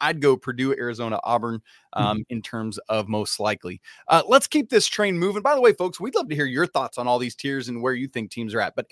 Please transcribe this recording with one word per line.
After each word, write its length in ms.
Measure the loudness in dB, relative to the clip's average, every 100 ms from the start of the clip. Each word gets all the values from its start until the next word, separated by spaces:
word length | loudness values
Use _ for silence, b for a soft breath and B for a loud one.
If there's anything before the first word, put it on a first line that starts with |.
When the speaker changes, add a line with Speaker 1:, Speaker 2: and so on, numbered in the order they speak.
Speaker 1:
I'd 200 | -2 2
go 160 | 4 4
Purdue, 380 | 0 -2 -2 0
Arizona, 420 | -2 -4 -2 -2
Auburn, 380 | 0 0 0 -6 b b b
um, 240 | -2 0 -2
Speaker 2:
Mm-hmm. 40 | -4
Speaker 1:
in 120 | -8
terms 340 | -8 -8 -6 -8 -4
of 180 | -2 -2
most 320 | -4 -4 -2
likely. 420 | -2 -2 -6 -12 B B 2
Uh, 140 | 4 6
let's 180 | 4 4
keep 240 | 0 2
this 160 | 2 2
train 320 | 0 0 2
moving. 240 | 0 0
By 140 | 2 6
the 60 |
way, 120 | 6
folks, 260 | 4 0 -4
we'd 140 | -4
love 160 | -2 -2
to 60 | -2
hear 100 | -2
your 220 | 0 0
thoughts 320 | 0 -2 -2
on 80 | 0
all 100 | 0
these 180 | 0 -4
tiers 340 | -4 -4 -6
and 120 | -4
where 120 | -2
you 140 | -2 -4
think 220 | -6 -8
teams 240 | -8 -4
are 80 | -2
at. 140 | -2 -4
But 100 | 0